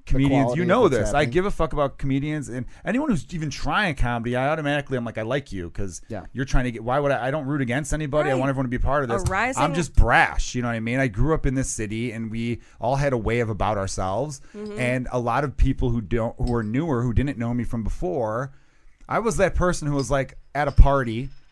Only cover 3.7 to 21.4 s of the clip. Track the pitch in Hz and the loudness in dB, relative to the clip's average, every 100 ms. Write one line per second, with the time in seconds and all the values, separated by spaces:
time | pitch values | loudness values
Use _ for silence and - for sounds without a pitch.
3.7 | - 196 139 127 120 113 123 131 160 143 | 0 0 0 0 0 -2 0 0 0 0
4.7 | 143 139 131 117 110 110 139 - 98 85 | -2 -2 -4 -4 -4 -2 -2 -4 -8 -6
5.7 | - 101 85 - 104 - 117 135 - 123 | -6 -6 -6 -12 -12 -10 -6 2 2 2
6.7 | 113 113 135 143 127 127 156 135 147 127 | -2 -2 0 2 0 -2 -4 -4 -2 -2
7.7 | 127 151 151 151 151 151 131 139 135 127 | -2 -2 -4 -2 0 2 2 0 0 -2
8.7 | 123 - 147 127 113 90 190 240 185 143 | 0 2 2 2 0 0 0 0 2 0
9.7 | 269 143 - 113 147 143 - - 123 120 | 0 2 6 6 6 4 2 -2 -2 -2
10.7 | 117 113 131 135 95 139 156 143 131 123 | -2 -2 0 0 2 2 2 2 0 -2
11.7 | - 107 110 120 110 113 113 117 113 - | -4 -4 -4 -4 -6 -6 -4 -4 -4 -8
12.7 | - 113 139 143 127 107 117 113 101 95 | -6 -2 0 0 0 0 0 0 0 0
13.7 | 104 95 - 95 101 151 135 - 208 208 | 0 -2 -4 -2 -2 -4 -8 -14 -14 -10
14.7 | 202 123 127 123 127 120 120 143 - 135 | -4 -2 -2 -2 -4 -2 0 0 2 2
15.7 | 131 131 117 98 117 113 - 123 117 107 | 2 0 0 -2 -2 -2 -2 -2 0 0
16.7 | 123 165 123 123 110 143 135 117 120 110 | -2 0 0 0 0 0 -2 -4 -2 -4
17.7 | 117 101 - 180 165 110 110 139 - - | -4 -4 -4 -4 -2 -2 -4 -6 -12 -20
18.7 | _ - - - 170 220 165 180 - 180 | _ -20 -20 -6 -4 -2 2 2 2 0
19.7 | - 147 143 120 139 139 - - 135 147 | 0 -2 -2 0 -2 -2 -8 -8 -4 4
20.7 | - 139 139 120 110 135 - | 8 8 6 2 -2 -6 -10